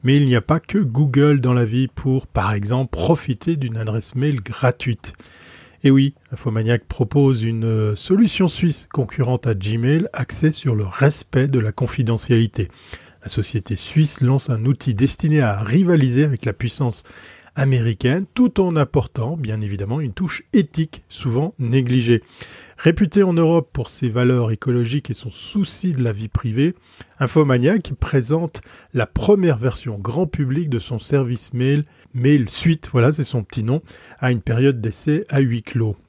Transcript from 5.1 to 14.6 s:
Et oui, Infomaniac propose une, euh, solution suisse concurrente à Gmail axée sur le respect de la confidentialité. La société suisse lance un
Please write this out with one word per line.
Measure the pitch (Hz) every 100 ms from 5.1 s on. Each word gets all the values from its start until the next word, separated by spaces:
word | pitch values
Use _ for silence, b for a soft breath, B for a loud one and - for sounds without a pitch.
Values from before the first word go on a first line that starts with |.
| - B B B B B B
Et | 139
oui, | 135 139 - _
Infomaniac | 123 - 110 110 117
propose | _ - 117 147 139 123
une, | 113 113
euh, | 113 110 107 104
solution | - 190 226 - 185
suisse | - 175 147 -
concurrente | - 120 - 123 127 117
à |
Gmail | 104 98 113 123 156 180
axée | - 127 - 156
sur | 151 135 110
le |
respect | 101 - 139 147 - 127 135
de | 131
la | 107
confidentialité. | - 120 - 113 113 - 120 113 - 92 B B B B B
La | -
société | - 104 110 - 101
suisse | - - 156 -
lance | 123 135 -
un | 117